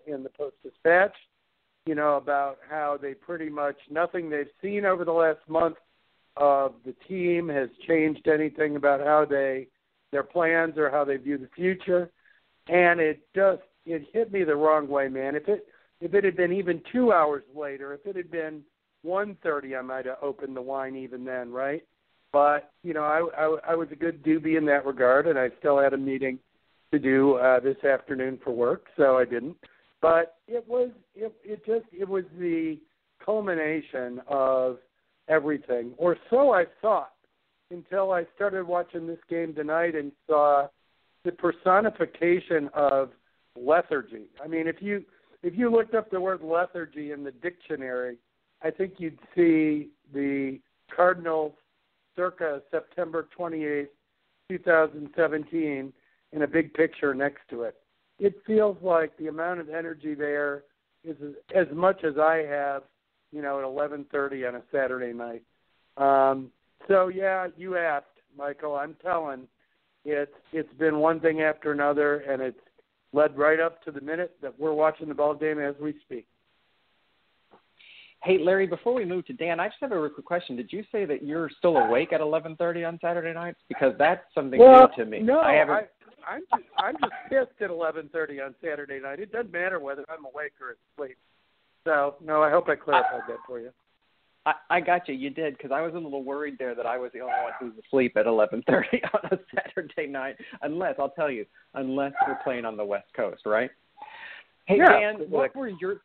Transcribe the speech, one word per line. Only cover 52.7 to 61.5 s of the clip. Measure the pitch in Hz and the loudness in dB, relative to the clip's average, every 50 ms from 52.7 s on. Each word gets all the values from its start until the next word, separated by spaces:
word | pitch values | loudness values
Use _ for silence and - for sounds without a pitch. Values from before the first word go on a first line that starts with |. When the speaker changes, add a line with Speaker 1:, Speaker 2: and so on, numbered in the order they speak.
Speaker 1:
September | - 160 156 - _ - 180 165 160 165 156 - - | -6 -6 -6 -8 _ -8 -6 -6 -6 -6 -8 -8 -10
twenty-eighth, | - 180 170 165 160 151 147 147 143 143 143 - _ _ _ _ _ _ _ _ _ _ - | -10 -8 -8 -6 -6 -4 -4 -4 -4 -6 -8 -12 _ _ _ _ _ _ _ _ _ _ -10
two | 185 175 | -10 -4
thousand | - 180 170 160 160 156 151 151 147 143 - - | 0 4 4 4 4 2 0 -6 -14 -6 -2 0
seventeen, | 165 156 151 156 151 147 165 165 160 151 143 135 135 135 - _ _ _ _ _ _ _ | 0 2 0 -2 -6 -4 -4 -4 -2 -2 -4 -6 -8 -10 -14 _ _ _ _ _ _ _
in | - 156 147 | -6 -4 -4
a | 143 | 0
big | 147 165 156 147 - | 0 0 0 0 0
picture | - 160 160 160 - - 143 135 | 0 0 0 0 -2 -4 -2 -2
next | 131 139 143 143 - - - | -2 -2 -4 -6 -8 -14 -14
to | 123 117 117 | -10 -10 -8
it. | 110 - _ _ _ _ _ _ _ _ - | -10 -10 _ _ _ _ _ _ _ _ -2
It | 196 202 196 - - - | -2 -2 -2 -4 -4 0
feels | 220 214 214 208 190 170 | 2 2 2 2 0 -2
like | 175 185 170 165 160 151 - - | 0 0 2 2 2 -2 -4 -8
the | 156 156 | -10 -8
amount | 151 156 165 175 180 175 | -6 -6 -6 -6 -6 -8
of | 160 151 | -8 -10
energy | 156 165 165 165 165 151 151 156 151 | -10 -10 -8 -10 -10 -10 -10 -10 -8
there | 143 147 147 147 147 147 143 143 143 143 _ _ _ _ _ _ _ - | -6 -6 -4 -4 -4 -4 -4 -6 -8 -12 _ _ _ _ _ _ _ -16
is | 165 156 135 | -16 -14 -14
as, | 147 147 139 - - - | -14 -16 -16 -18 -10 -2